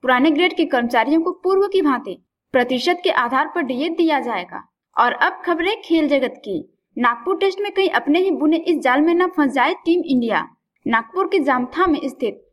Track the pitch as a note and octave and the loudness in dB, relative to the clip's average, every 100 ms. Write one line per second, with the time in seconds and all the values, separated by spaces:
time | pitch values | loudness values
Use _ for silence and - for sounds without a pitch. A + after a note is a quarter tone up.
0 | B3 B3 D4 D4 F4+ - D#4 B3+ A#3 A#3+ | 2 2 4 4 0 0 0 0 0 0
1 | A3+ D#4+ E4 F4+ F#4 G4 G4 F#4+ D4 B3 | 2 2 0 -4 0 2 2 2 0 -2
2 | - F3+ _ _ _ B3+ B3 B3+ B3 F4 | -6 -14 _ _ _ 0 0 0 0 0
3 | - - A#3+ C4 D4+ F4 C4 B3+ E4 E4+ | 0 0 0 0 -2 -2 -4 -4 -4 0
4 | E4 C#4+ A#3+ G#3 F3+ - - _ _ - | 0 0 -2 -6 -8 -14 -18 _ _ 0
5 | - - F4 F#4 - E4+ F4+ A4+ - E4 | 0 2 -2 -2 -4 0 0 -4 0 0
6 | D4+ C#4 B3+ B3+ - F3+ - _ _ - | 2 0 0 -6 -8 -8 -8 _ _ -2
7 | A#3+ A#3+ - G4 G4 F#4+ G#4 G4 F#4+ - | -2 0 -4 0 -2 -2 -4 0 0 0
8 | - D#4 F#4+ C4+ D4+ D#4+ E4 D#4 B3+ C4 | 0 0 2 0 0 0 0 0 2 2
9 | D#4 E4+ F4+ E4+ C#4+ C4 B3+ F#4+ - F4 | 2 2 0 0 0 2 0 -2 0 0
10 | - B3+ A#3 F#3 - _ _ _ - A3+ | 2 0 0 -2 -4 _ _ _ -2 -2
11 | A3+ F4+ F#4+ G4 C#4 B3+ B3 D#4 F#4 D4 | -2 -4 0 0 2 0 -2 0 0 0
12 | C#4 A#3+ A3+ - _ | -4 -4 -6 -6 _